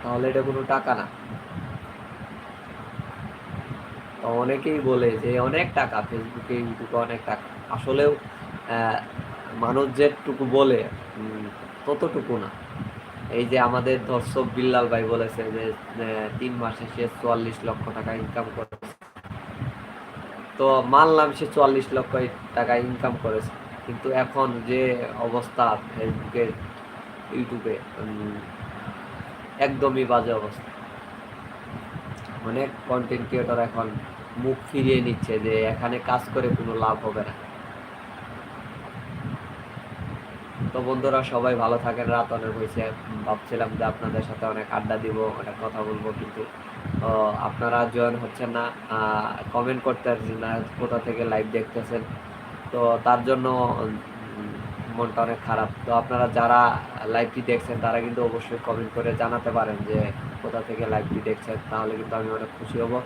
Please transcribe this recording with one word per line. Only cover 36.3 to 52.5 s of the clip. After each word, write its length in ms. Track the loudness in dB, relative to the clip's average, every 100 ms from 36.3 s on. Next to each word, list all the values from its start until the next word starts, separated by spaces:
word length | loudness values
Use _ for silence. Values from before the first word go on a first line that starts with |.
করে 140 | 0 2
কোনো 280 | 2 0 0
লাভ 300 | 2 2 0
হবে 160 | -2
না। 120 | -4 -6 -12 -14 -14 -14 -14 -14 -14 -14 -12 -12 -12 -12 -12 -12 -12 -12 -10 -8 -6 -6 -8 -12 -12 -12 -12 -10 -8 -8 -10 -14 -14 -6 -4
তো 80 | -2
বন্ধুরা, 420 | 0 2 4 4
সবাই 320 | 2 2 4 4
ভালো 220 | 4 2
থাকেন। 240 | 2 0 2
রাত 240 | 2 2
অনেক 240 | 0 -2 -2
হয়েছে, 340 | -2 -2 -4 -4 -8 -6 -2
ভাবছিলাম 440 | -2 -2 -2 0 0
যে 60 |
আপনাদের 380 | 0 0 -2 -2
সাথে 240 | -2 -4 -2
অনেক 200 | -2 -2
আড্ডা 260 | -2 0 -2
দিব, 200 | 0 0
অনেক 320 | 0 -2 -8 -6
কথা 200 | -6 -4
বলবো, 300 | -4 -2 -4 -6
কিন্তু, 260 | -8 -8 -8 -10 -14 -10 -4 0 2
আহ, 300 | 4 4 2 -2
আপনারা 440 | 0 2 4 4
জয়েন 220 | 4 4 2
হচ্ছেন 340 | -4 -4 -2
না, 220 | -2 -2 -6 -4
আহ, 600 | 0 2 2 0 -4 -2
কমেন্ট 300 | 0 0 0
করতে 260 | 0 0 2
পারছেন 280 | 0 0 -4
না 220 | -2 -2 -4 -4
কোথা 200 | 0 0
থেকে 260 | -2 -2 2
লাইভ 200 | 2 2
দেখতেছেন, 500 | 0 -2 -4 -2 -4 -4 -10 -10 -14 -12